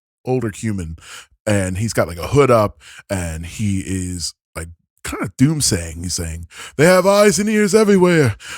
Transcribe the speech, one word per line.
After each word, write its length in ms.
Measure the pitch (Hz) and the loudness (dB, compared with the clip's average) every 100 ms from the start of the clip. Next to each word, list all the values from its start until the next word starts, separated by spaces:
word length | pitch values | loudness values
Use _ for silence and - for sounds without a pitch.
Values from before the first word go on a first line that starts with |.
| _ _ | _ _
older 260 | - 127 117 | -4 -4 -4
human, 460 | 98 113 101 82 80 - - - _ - | -6 -6 -6 -6 -12 -16 -20 -20 _ -2
and 320 | 101 92 92 | 0 0 -2
he's 140 | 113 | -4
got, 160 | - 90 | -2 -4
like, 100 | 85 | -4
a 100 | 80 | -2
hood 220 | 135 135 | 2 4
up, 300 | 117 104 - - - - | 4 2 -2 -20 -18 -8
and 380 | 98 85 80 85 | -6 -4 -8 -10
he 340 | - 107 98 85 | -6 -4 -4 -4
is, 480 | 95 90 90 82 - _ - | -6 -6 -8 -10 -12 _ -14
like, 120 | 82 85 _ _ | -14 -16 _ _
kinda 240 | - 370 143 - | -12 -8 -8 0
doomsaying. 640 | 135 156 - 92 85 80 | 0 2 -2 -4 -4 -10
He's 120 | 90 | -8
saying, 340 | 85 82 82 85 - - - | -8 -8 -10 -14 -18 -10 2
They 100 | 156 | 4
have 200 | 185 180 | 4 4
eyes 320 | 202 214 160 | 4 4 2
and 100 | 208 | 0
ears 260 | 214 214 | 0 2
everywhere. 600 | 202 214 196 180 170 131 101 - | 4 4 4 4 4 2 0 -10